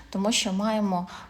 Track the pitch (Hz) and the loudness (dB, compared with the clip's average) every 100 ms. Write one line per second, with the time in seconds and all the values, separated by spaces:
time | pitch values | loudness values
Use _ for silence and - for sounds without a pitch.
0 | - 190 202 240 202 190 220 214 202 180 | -8 -2 2 2 0 0 2 2 2 0
1 | 180 - - | -2 -10 -16